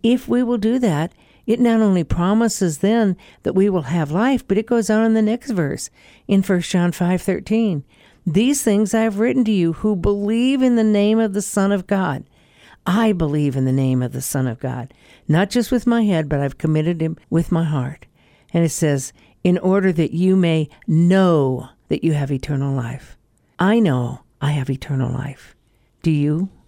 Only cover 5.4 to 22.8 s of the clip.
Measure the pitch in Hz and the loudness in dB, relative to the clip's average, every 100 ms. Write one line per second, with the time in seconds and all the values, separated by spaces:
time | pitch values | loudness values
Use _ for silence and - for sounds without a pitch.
5.4 | - 202 147 - - _ - - - 196 | -4 -4 -2 -4 -10 _ -20 -20 -2 0
6.4 | 190 185 175 185 175 - 175 185 - 180 | 2 -2 0 0 0 0 -2 0 -2 -6
7.4 | - 220 220 160 - _ - _ - 160 | -2 0 0 -2 -8 _ -20 _ -2 2
8.4 | 240 285 - 202 208 226 226 202 233 262 | 2 0 0 2 2 0 0 0 -2 0
9.4 | 220 202 165 160 214 202 202 202 202 226 | 0 2 0 0 -2 0 -2 -2 -2 0
10.4 | 254 269 254 240 220 208 202 220 220 196 | 0 2 2 2 2 2 2 2 0 -2
11.4 | 196 - 196 202 180 196 180 147 - _ | -4 0 0 0 -2 -2 -2 -4 -10 _
12.4 | _ _ - - - 190 226 190 160 151 | _ _ -20 -12 -2 0 2 0 0 0
13.4 | 147 135 131 131 135 127 123 131 - 139 | 0 0 0 0 0 0 -2 -6 -6 -4
14.4 | 131 117 131 123 123 _ _ - - 156 | -4 -4 -8 -8 -10 _ _ -20 -2 0
15.4 | 202 247 233 247 240 233 214 175 147 143 | 2 -2 0 -2 0 0 2 0 0 -2
16.4 | 143 - 160 156 156 170 160 160 _ 165 | -2 -4 -2 0 0 -2 -4 -6 _ -2
17.4 | 165 170 165 131 131 - - _ _ _ | 0 -2 0 -2 -4 -10 -20 _ _ _
18.4 | _ 175 165 - 156 139 - _ _ _ | _ -2 -2 0 0 0 -4 _ _ _
19.4 | 180 180 185 196 190 170 160 165 185 190 | 0 0 2 2 2 0 -2 0 2 2
20.4 | 175 160 151 - - 160 175 190 185 160 | 2 0 -2 -8 -2 2 4 4 4 4
21.4 | 135 127 139 _ _ 151 165 147 139 135 | 2 -2 -8 _ _ -2 0 0 -2 -4
22.4 | - 143 139 135 | -4 -4 -2 -4